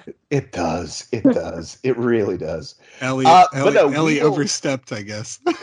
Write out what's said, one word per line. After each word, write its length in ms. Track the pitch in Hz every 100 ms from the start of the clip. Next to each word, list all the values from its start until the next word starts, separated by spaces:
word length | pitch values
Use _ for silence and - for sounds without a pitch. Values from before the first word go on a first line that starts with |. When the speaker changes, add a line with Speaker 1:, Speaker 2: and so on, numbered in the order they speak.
| - - -
Speaker 1:
It 220 | 139 -
does. 540 | - - 80 87 - -
It 100 | 113
does. 540 | 269 240 85 85 80 -
It 140 | 131 120
really 400 | 120 117 101 87
does. 380 | 80 82 71 - _ -
Speaker 2:
Ellie, 260 | 131 131 143
Speaker 1:
Uh, 180 | 180 175
but 60 | 135
Speaker 2:
Ellie, 160 | 143
Speaker 1:
no, 120 | 220 147
we 60 |
Speaker 2:
Ellie 260 | 143 160 147
Speaker 1:
will 80 | 151
Speaker 2:
overstepped, 640 | 139 139 - 156 131 -
I 100 | 113
guess. 360 | 101 107 - -
<laughs> 40 | 339
Speaker 3:
I 80 | 330